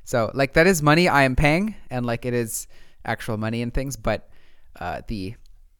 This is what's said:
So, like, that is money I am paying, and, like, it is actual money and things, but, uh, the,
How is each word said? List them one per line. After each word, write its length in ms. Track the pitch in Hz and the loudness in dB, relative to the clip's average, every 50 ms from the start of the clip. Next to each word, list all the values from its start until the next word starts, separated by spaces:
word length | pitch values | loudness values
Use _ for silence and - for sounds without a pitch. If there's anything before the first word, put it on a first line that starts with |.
| - | -10
So, 260 | - - 120 110 - - | -4 -2 0 0 0 0
like, 220 | 127 139 135 - | -2 -2 2 4
that 120 | 160 165 | 4 4
is 160 | 190 196 156 147 | 4 4 4 4
money 260 | 147 151 165 180 170 | 4 4 6 4 6
I 160 | - 143 139 | 6 6 4
am 120 | 131 127 | 4 4
paying, 380 | - 156 147 156 175 202 220 196 - - - | 2 2 4 2 2 0 -4 -6 -10 -10 -8
and, 160 | 131 123 123 | -6 -4 -4
like, 180 | 120 117 117 - | -4 -4 -4 -4
it 80 | 123 120 | -2 -2
is 360 | 120 117 113 - - - - - - - - - - - | -2 -2 -2 -6 -10 -12 -14 -18 -20 -20 -20 -20 -14 -8
actual 320 | - 113 - - - 110 | -8 -6 -6 -4 -6 -6
money 240 | 107 110 110 113 117 | -4 -4 -4 -4 -4
and 140 | 120 120 - | -6 -4 -4
things, 220 | 139 131 139 123 | -4 -6 -6 -8
but, 340 | 107 - 117 107 90 - - - - - - - - - - - - | -6 -4 -4 -4 -4 -6 -12 -20 -20 -20 -20 -20 -20 -20 -20 -16 -10
uh, 220 | - 87 78 64 - | -8 -8 -8 -8 -8
the, 280 | - 117 101 92 92 - - - - - - - _ _ _ | -8 -8 -8 -8 -10 -10 -14 -18 -20 -20 -20 -20 _ _ _